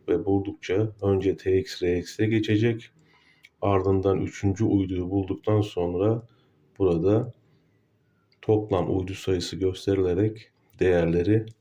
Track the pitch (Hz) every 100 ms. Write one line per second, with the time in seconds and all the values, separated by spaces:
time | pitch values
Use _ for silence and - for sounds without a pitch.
0 | - 87 98 98 101 - - 95 110 -
1 | 101 95 95 82 95 95 - - 90 87
2 | 104 - 110 110 107 107 117 113 - _
3 | _ _ _ _ _ _ 101 95 95 98
4 | 98 92 98 - 101 95 110 98 92 90
5 | 90 98 95 - - 107 101 87 87 90
6 | 104 117 - _ _ _ _ - 95 85
7 | 92 110 127 - _ _ _ _ _ _
8 | _ _ _ _ - 107 107 92 80 95
9 | 92 95 - 90 - 87 95 92 - 98
10 | 90 87 110 - - _ _ - 92 87
11 | 82 87 92 110 107 -